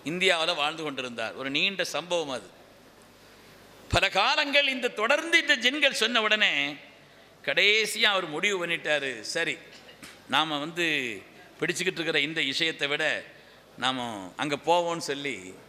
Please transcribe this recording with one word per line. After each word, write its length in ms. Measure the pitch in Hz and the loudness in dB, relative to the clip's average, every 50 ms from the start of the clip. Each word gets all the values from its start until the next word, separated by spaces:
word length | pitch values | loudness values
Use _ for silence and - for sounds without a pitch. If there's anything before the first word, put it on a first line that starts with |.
| - | -6
இந்தியாவுல 500 | 135 165 180 185 185 175 165 160 170 175 | -6 -2 2 2 2 4 4 2 0 0
வாழ்ந்து 280 | 156 143 151 160 160 | 0 0 -2 -2 -4
கொண்டிருந்தார். 520 | 160 151 139 131 127 123 120 117 113 107 87 | -6 -6 -6 -6 -8 -8 -6 -6 -6 -6 -6
ஒரு 160 | 107 131 135 | -6 -6 -2
நீண்ட 340 | 139 151 180 196 196 180 175 | 0 0 0 0 0 -2 -4
சம்பவம் 440 | - - 143 165 175 175 170 156 143 | -2 -4 -6 -4 -2 -2 -2 -2 -4
அது. 200 | 131 117 98 - - - - - - - - - - - - - - - - - - - - - - - - - - - - - | -6 -8 -8 -12 -20 -20 -20 -20 -20 -20 -20 -20 -20 -20 -20 -20 -20 -20 -20 -20 -20 -20 -20 -20 -20 -20 -20 -20 -20 -20 -8 -2
பல 200 | - 175 180 196 | 0 2 2 2
காலங்கள் 600 | - 185 208 247 294 302 294 285 277 285 285 269 | 2 2 4 4 2 2 0 4 4 4 4 4
இந்த, 200 | 254 254 240 240 | 0 0 -2 -4
தொடர்ந்து 500 | - 214 208 233 285 302 311 339 339 330 | -2 0 2 2 2 2 4 4 4 4
இந்த 180 | 320 294 294 | 6 4 2
ஜின்கள் 440 | 247 220 247 277 302 294 269 233 - | 4 4 0 2 4 2 2 4 2
சொன்ன 180 | 220 226 240 233 | 0 2 2 2
உடனே 560 | 214 214 214 214 208 190 160 143 143 143 147 143 - - - - - - - - - - - - - | 4 4 4 4 4 2 4 2 0 -2 -4 -10 -16 -20 -20 -20 -20 -20 -20 -20 -20 -20 -20 -8 -4
கடைசியா 580 | 143 139 170 185 202 214 220 214 208 - 214 | 0 2 4 6 6 6 4 2 0 0 2
அவர் 240 | 233 214 202 185 180 | 2 4 4 2 -2
முடிவு 400 | 160 147 156 180 208 202 180 175 | -2 -4 0 0 0 0 0 -2
பண்ணிட்டாரு, 540 | 170 170 160 - 160 151 147 139 135 123 110 | -2 -4 -4 0 0 0 0 0 -4 -6 -8
"சரி, 380 | 104 - - 165 165 160 131 - - - - - - - - - - - - - - - | -8 -6 -4 -2 -2 -2 -4 -8 -12 -20 -20 -20 -20 -20 -20 -20 -20 -20 -20 -20 -8 -2
நாம 300 | 123 143 156 160 151 143 | 0 0 0 0 -2 -4
வந்து 280 | 143 165 170 170 175 160 151 143 127 120 107 92 - - - - - - - - | -4 -6 -4 -2 -2 0 0 -2 -2 -4 -8 -10 -14 -18 -20 -20 -20 -20 -8 -4
பிடிச்சுக்கிட்டு 380 | 160 160 170 - 165 185 160 165 | -4 -2 -2 -2 -2 -2 -2 -2
இருக்கிற 220 | 160 160 156 151 | -4 -2 0 0
இந்த 200 | 143 156 160 165 | 0 0 -2 -2
விஷயத்தை 480 | 147 135 131 131 165 160 160 - 151 139 | -2 -2 0 0 -2 -2 -2 -2 -2 -2
விட 360 | 147 147 156 147 123 98 - - - - - - - - - - - | -2 0 0 0 -2 -2 -6 -12 -20 -20 -20 -20 -20 -20 -20 -20 -10
நாம 560 | - 120 131 131 127 120 120 113 101 92 87 87 | -2 -2 -2 0 -2 -6 -6 -8 -8 -10 -12 -6
அங்க 200 | - 131 151 143 139 - | -6 -4 -4 -4 -4 0
போவோம்னு" 320 | 151 170 175 170 170 170 165 | 2 2 2 2 0 -4 -4
சொல்லி 560 | - - 139 139 143 143 120 95 90 92 92 - - | -4 -6 -6 -6 -6 -8 -8 -8 -12 -16 -16 -18 -20